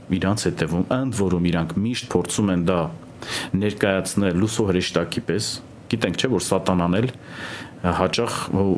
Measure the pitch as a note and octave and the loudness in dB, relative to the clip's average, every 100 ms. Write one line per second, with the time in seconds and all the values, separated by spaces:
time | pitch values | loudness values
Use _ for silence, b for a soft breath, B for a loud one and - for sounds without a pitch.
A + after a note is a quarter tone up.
0 | - F#2+ F#2+ G#2+ F2+ - D#2+ E2+ F#2 B2+ | -4 0 2 0 0 0 0 0 0 0
1 | C3 G2 F#2+ F2 F2 E2+ D#2+ F2 A2 B2 | 0 0 2 2 2 2 0 0 0 -2
2 | - F2+ F2 - G2+ F2+ F2 F2+ E2 E2 | -2 -2 0 0 2 2 2 2 0 -6
3 | - - B B B F#2+ G#2 - G2+ F#2+ | -16 -14 B B B 0 0 0 0 2
4 | F2+ - G2 F2 G#2+ - G#2 F2+ E2+ F2 | 0 2 2 2 2 2 2 2 2 0
5 | E2+ - - F2+ - - - - - A2 | -2 -4 -2 -2 -2 -8 -14 -16 -6 0
6 | G2+ F2+ C3 G2 - F#2+ - F2+ F2 F#2 | 0 0 0 2 2 0 2 2 4 2
7 | B2 - B B B B B B F2+ F2 | 0 -4 B B B B B B 0 2
8 | F#2 - A#2 - - F#2+ G2 | 2 0 -2 -2 -2 2 2